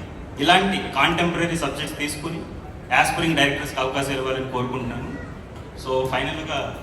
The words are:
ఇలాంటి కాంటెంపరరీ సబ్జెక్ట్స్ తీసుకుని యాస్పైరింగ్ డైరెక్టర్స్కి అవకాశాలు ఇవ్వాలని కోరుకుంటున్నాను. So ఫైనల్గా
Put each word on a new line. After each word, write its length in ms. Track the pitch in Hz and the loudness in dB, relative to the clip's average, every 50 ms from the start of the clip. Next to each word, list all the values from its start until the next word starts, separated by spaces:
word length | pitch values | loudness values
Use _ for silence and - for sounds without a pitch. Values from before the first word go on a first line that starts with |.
| - - - - - - - 123 143 | -10 -10 -10 -10 -10 -10 -4 2 6
ఇలాంటి 340 | 165 180 190 190 196 - - - - - | 6 8 8 6 4 2 0 -2 -2 0
కాంటెంపరరీ 600 | 131 143 160 170 175 175 170 170 165 170 170 165 165 - | 2 2 4 4 2 2 2 2 2 0 0 0 0 0
సబ్జెక్ట్స్ 360 | 135 - 147 151 147 - - | -2 -2 -4 -4 -6 -4 -4
తీసుకుని 380 | 147 147 147 - 147 143 160 - - - - - - - - - - - 127 | -4 -4 -4 -4 -4 -6 -6 -6 -8 -8 -10 -12 -12 -12 -12 -12 -2 4 4
యాస్పైరింగ్ 420 | 135 156 - - 170 170 165 156 139 | 6 6 4 4 2 2 2 4 6
డైరెక్టర్స్కి 400 | 139 139 143 143 147 139 - 135 | 4 4 4 0 -4 -4 -2 -2
అవకాశాలు 400 | 127 131 135 139 135 135 139 131 | 0 0 0 0 0 0 0 0
ఇవ్వాలని 280 | 131 131 131 131 131 123 123 | 0 0 0 0 -2 -2 -2
కోరుకుంటున్నాను. 560 | 123 123 127 127 127 120 120 117 123 - - - - - - - - - - - - - - - - - | -2 -2 -2 -2 -4 -4 -4 -4 -4 -6 -6 -8 -8 -8 -10 -12 -12 -14 -14 -14 -14 -14 -12 -12 -8 -4
So 80 | 131 131 131 131 127 127 | 0 2 2 2 2 0
ఫైనల్గా 460 | 127 143 147 156 156 156 156 147 139 127 - - - | 0 0 0 -2 -4 -4 -4 -2 -2 -2 -4 -6 -8